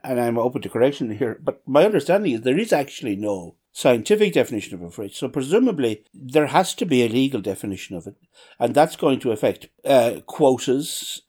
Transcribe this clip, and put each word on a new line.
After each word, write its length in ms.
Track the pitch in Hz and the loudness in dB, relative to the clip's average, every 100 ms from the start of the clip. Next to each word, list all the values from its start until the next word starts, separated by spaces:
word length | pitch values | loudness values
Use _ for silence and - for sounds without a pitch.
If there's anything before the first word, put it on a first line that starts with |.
and 160 | - 123 | -6 -2
I'm 160 | 120 117 | 0 0
open 240 | 123 120 | -2 -4
to 80 | 95 | -4
correction 480 | 113 135 143 120 104 | 0 2 0 -6 -4
here, 240 | 120 - | -4 -6
but 200 | 151 - - | -8 -8 0
my 200 | 139 202 | 4 4
understanding 460 | 180 - 202 190 | 2 0 0 0
is 100 | 113 | -2
there 160 | 127 156 | 0 0
is 160 | 226 | 2
actually 420 | 156 135 - 123 98 | 0 -2 -6 -6 -4
no 380 | 104 95 85 - _ | -4 -6 -10 -20 _
scientific 600 | - 139 117 107 208 196 | 0 2 4 2 2 2
definition 400 | 170 117 110 - | 2 0 -2 -8
of 80 | 90 | -12
a 80 | 87 | -14
fish. 260 | 120 98 - | -14 -14 -8
So 140 | 151 | -6
presumably 760 | 139 131 214 254 151 117 107 _ | -4 0 2 2 0 -2 -4 _
there 360 | - 127 147 147 | -20 0 2 4
has 260 | 156 180 | 2 2
to 100 | - | -2
be 180 | 190 127 | 0 2
a 60 | 117 | 4
legal 320 | 120 135 120 | 2 0 -2
definition 560 | 98 95 101 95 - 90 | -4 -6 -6 -8 -10 -12
of 100 | 98 | -12
it. 100 | - _ _ - - | -18 _ _ -18 -4
And 160 | 120 | 2
that's 220 | 135 156 - | 4 2 2
going 220 | 151 131 | 0 0
to 120 | 123 | -2
affect, 360 | 107 120 - - _ | 0 -2 -2 -10 _
uh, 380 | 139 156 143 98 - | 2 4 2 -2 -8
quotas 960 | - 139 120 - 131 160 - - - | 2 2 2 0 -2 -2 -10 -10 -14